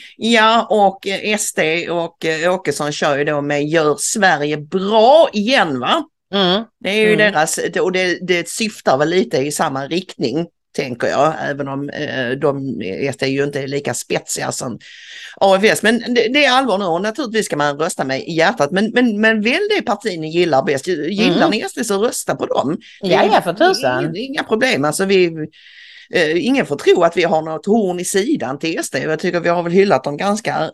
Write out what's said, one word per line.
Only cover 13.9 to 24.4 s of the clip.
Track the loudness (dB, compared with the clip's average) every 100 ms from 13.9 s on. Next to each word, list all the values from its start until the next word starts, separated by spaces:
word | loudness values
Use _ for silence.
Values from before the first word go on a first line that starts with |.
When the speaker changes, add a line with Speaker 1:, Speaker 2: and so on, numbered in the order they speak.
Speaker 1:
spetsiga | -8 -4 -6 -6 -8 -6
som | -6 -8 -10 -16 -20 -20 -20 -20 0
A | 4 4
F | 4
S. | 4
Men | 2 2
det, | 0 0 2
det | 2 4
är |
allvar | 2 2 0
nu, | 0
och | -2
naturligtvis | -2 -4 -2 -2 -2
ska | 0
man | -2 0
rösta | -4 -2
med | -4 -4 -4
hjärtat. | 0 0 2 0
Men, | 0 0
men, | 2 0 2
men | 2 2
välj | 0 -2 0 -2
det |
parti | -2 -4 -4 -6
ni | -4
gillar | 0 2 2
bäst. | 2 -2 -2
Gillar | -4 -4 0 2 4
Speaker 2:
Mm. | 2
Speaker 1:
ni | 0
S | -4 -6
D |
så | -4 -2 -2
rösta | -4 -6 -6
på | -2
dem. | -2 -2 -4 -8 -8
Det | 0
Speaker 2:
Ja, | 2
Speaker 1:
är | 4
Speaker 2:
ja, | 2
för | 2
tusan. | 2 2 2 0 0 -4 -6
Speaker 1:
inga, | -6
inga | -8